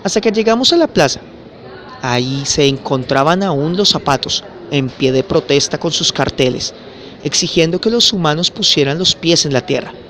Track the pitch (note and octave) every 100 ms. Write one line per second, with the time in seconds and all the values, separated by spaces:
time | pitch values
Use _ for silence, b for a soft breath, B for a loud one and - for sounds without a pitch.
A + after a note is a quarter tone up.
0 | G3 A3 A3+ G#3 A3 A#3 C4 E4+ D#4 -
1 | C#3 - - - - - - - - -
2 | C3 B2 B2+ C#3 C#3 - C#3 C3+ - C3+
3 | B2+ C3 C#3+ F3+ G3 C#3+ D3+ F3+ G3 D#3
4 | - C3+ - - - - - D3 C3 -
5 | C3 C3 B2+ E3 - C#3 - D3+ E3+ D#3+
6 | E3+ - B2+ - B2+ B2 - B B B
7 | B B D#3 - F3+ - D#3+ F3 A3 A#3
8 | - G3 D#3+ D3+ F3 - G3 - C#3 D#3
9 | F#3 - E3 E3+ D3+ C3 - C3 - -